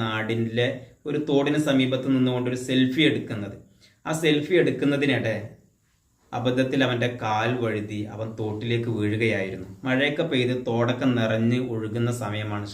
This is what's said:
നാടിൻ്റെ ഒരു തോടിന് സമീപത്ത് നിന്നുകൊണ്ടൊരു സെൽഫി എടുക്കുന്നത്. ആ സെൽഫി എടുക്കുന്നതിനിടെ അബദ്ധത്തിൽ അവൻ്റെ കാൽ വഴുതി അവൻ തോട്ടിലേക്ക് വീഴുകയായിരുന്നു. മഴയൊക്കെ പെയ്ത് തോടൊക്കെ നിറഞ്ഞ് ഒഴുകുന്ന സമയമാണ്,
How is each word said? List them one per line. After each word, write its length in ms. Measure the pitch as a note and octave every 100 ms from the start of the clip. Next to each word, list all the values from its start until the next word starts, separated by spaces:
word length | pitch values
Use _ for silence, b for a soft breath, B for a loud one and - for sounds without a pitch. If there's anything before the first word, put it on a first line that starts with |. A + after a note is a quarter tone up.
നാടിൻ്റെ 640 | A2+ A2 A2 A2+ A2+ A2+ B2 - B _ D3+
ഒരു 100 | D3 -
തോടിന് 320 | C#3 C#3+ D3+ D3
സമീപത്ത് 400 | C3+ B2+ C3 C3+ C3
നിന്നുകൊണ്ടൊരു 420 | B2+ B2+ B2 B2+ -
സെൽഫി 340 | C3 C3 D#3+ C#3+
എടുക്കുന്നത്. 480 | - - A2 G2+ - - b b b D3+
ആ 60 | D#3
സെൽഫി 340 | D#3+ D3 D3 F3
എടുക്കുന്നതിനിടെ 760 | C#3 C3 C#3 C#3 C#3 A#2+ A2+ G#2+ - - _ _ _ _ _ _ _ B2+
അബദ്ധത്തിൽ 440 | A#2+ B2+ B2+ C#3 B2+
അവൻ്റെ 220 | A#2+ B2 A#2+
കാൽ 280 | A2 A2 A#2 B2
വഴുതി 360 | A2+ G#2+ G#2 G#2 G#2
അവൻ 140 | G#2+ A2+ A2+
തോട്ടിലേക്ക് 520 | G#2+ G#2+ A#2 A#2 A#2 G#2+
വീഴുകയായിരുന്നു. 720 | G#2 A2 A#2 G2+ F#2+ F#2+ F#2 - C3
മഴയൊക്കെ 380 | C3 C#3+ D#3 E3
പെയ്ത് 240 | C3+ B2 B2+ -
തോടൊക്കെ 380 | A#2 A#2+ B2 C3+ B2
നിറഞ്ഞ് 400 | A2 A2 A2+ B2 B2+
ഒഴുകുന്ന 380 | A2+ A2 A2+ A#2 A#2
സമയമാണ്, 440 | G#2 G#2 G#2+ G#2 G2+